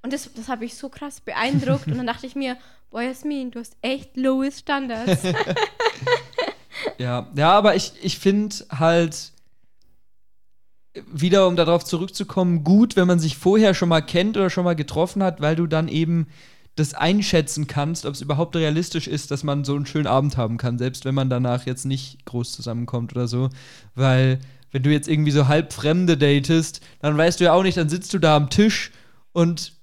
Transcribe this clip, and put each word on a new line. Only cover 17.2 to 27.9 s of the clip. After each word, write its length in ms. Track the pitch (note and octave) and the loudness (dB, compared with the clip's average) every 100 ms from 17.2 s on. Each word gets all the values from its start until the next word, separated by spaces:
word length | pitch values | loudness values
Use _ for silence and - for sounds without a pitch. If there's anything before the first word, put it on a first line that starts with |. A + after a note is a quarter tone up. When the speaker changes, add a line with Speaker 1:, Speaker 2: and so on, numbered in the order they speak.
| G3+ E3+ C#3+ - D3 | 2 0 0 -6 -4
Speaker 2:
kannst, 400 | D3 D3 E3 - | -4 -4 -4 -6
ob's 140 | C3+ | -8
überhaupt 340 | C#3+ C#3+ E3+ E3+ | -4 -2 -2 0
realistisch 500 | D#3 D#3 E3+ E3+ - | 0 0 -2 -4 -4
ist, 220 | D3 - | -8 -6
dass 120 | C#3+ | -6
man 220 | D3 C#3+ | -2 -2
so 100 | C#3 | -2
einen 120 | C#3+ C3+ | -2 -2
schönen 200 | D#3 C#3+ | -2 2
Abend 300 | C3 C#3 C3 | 2 2 -2
haben 200 | A2+ A#2 | -2 -2
kann, 200 | B2 A#2+ | -4 -2
selbst 260 | B2 B2+ | -4 -6
wenn 100 | C3 | -4
man 140 | C3+ C3 | -2 0
danach 360 | B2 B2+ B2 B2+ | 0 0 -2 -4
jetzt 180 | B2+ C3+ | -6 -4
nicht 380 | C3+ C3+ - - | -6 -8 -18 -10
groß 260 | A#2+ A#2+ | -8 -8
zusammenkommt 600 | - A#2+ A#2 A#2+ B2 A#2 | -10 -8 -8 -6 -6 -6
oder 140 | B2 A#2+ | -6 -4
so. 220 | B2 C3 C3 - - - | -2 -4 -6 -20 -20 -16
Weil 440 | - C3+ C3 C3 C3 - - - | -2 2 4 2 0 -6 -20 -8
wenn 100 | C#3 | -2
du 80 | C3+ | 2
jetzt 180 | D3+ - | 2 2
irgendwie 220 | D3+ D3+ | 0 2
so 160 | C#3+ C3+ | 4 4
halb 240 | D3+ E3+ | 2 0
Fremde 440 | - D3 E3+ F3+ D#3 | -4 0 2 2 4
datest, 640 | C#3+ C#3+ C#3 E3 D#3 - - - | 4 2 2 0 0 -10 -20 -6
dann 160 | D3 D3+ | -2 2
weißt 240 | E3 E3+ | 2 4
du 40 | |
ja 80 | F3+ | 4
auch 100 | E3+ | 6
nicht, 140 | F#3+ F3+ | 4 0
dann 100 | |
sitzt 240 | D#3 | -2